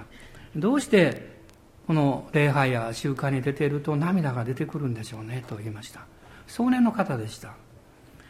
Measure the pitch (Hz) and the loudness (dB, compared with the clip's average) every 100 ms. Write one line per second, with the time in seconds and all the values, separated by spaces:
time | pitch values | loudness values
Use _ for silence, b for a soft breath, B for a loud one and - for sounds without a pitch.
0 | 110 B B B B 160 185 277 - 208 | -14 B B B B -2 2 2 4 6
1 | 156 113 - - - - - - - 156 | 6 2 -10 -18 -20 -20 -20 -16 0 2
2 | 143 127 - 156 147 143 135 120 113 113 | 4 2 0 2 4 4 2 2 -2 -4
3 | 147 131 139 135 131 139 147 143 147 147 | -4 -2 0 0 0 0 0 0 -2 0
4 | 165 185 151 123 117 131 151 156 139 117 | 2 2 0 -2 -4 -4 -4 -4 -4 -4
5 | 107 110 110 127 123 107 110 107 - - | -8 -10 -8 -8 -8 -10 -8 -10 -14 -18
6 | - B B B - - 240 254 233 220 | -20 B B B -18 -2 0 4 4 4
7 | 185 131 107 - - - - - - B | 0 -2 -4 -10 -16 -18 -20 -20 -20 B
8 | B B B | B B B